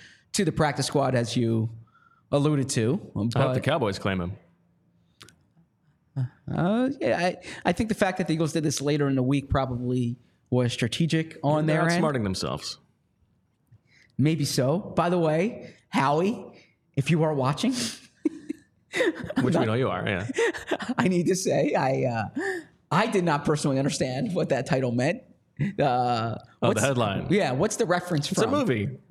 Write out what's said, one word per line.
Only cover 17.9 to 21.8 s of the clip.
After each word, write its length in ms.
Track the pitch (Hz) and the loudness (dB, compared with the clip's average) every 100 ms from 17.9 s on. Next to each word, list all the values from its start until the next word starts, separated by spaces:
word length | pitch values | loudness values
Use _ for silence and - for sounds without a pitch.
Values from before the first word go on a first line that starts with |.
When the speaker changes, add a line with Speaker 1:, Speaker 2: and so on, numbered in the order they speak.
| - - _ - - - - _ _ _ - 427 - - - | -8 -16 _ -6 -4 -8 -14 _ _ _ -2 -2 -2 -6 -2
Speaker 2:
Which 120 | 123 | 0
Speaker 1:
not 60 | - | 2
Speaker 2:
we 60 | 110 | 2
know 80 | |
you 140 | 127 117 | 0 0
are, 160 | 92 110 | 0 -2
yeah. 200 | 92 107 - 453 - | -2 -2 -2 -2 -2
Speaker 1:
<laughs> 360 | - - 196 254 | -6 -6 -4 -2
I 80 | 214 | 0
need 200 | 175 165 | 2 0
to 80 | 185 | 0
say, 380 | - - 285 | 0 0 2
I, 280 | 202 | 0